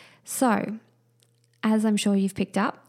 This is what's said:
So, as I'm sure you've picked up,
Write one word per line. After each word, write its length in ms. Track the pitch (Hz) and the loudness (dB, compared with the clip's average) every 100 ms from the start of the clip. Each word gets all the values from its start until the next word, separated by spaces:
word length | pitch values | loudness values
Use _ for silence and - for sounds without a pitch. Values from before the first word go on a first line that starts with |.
| - - | -20 -20
So, 540 | - - 254 202 - 220 _ _ _ _ _ _ _ _ | -12 -2 2 2 -2 -10 _ _ _ _ _ _ _ _
as 220 | 220 220 | 0 2
I'm 120 | 220 208 | 2 0
sure 180 | 208 | 2
you've 200 | 202 196 | 2 0
picked 220 | - 190 - | -2 -4 -2
up, 300 | 214 - | -4 -6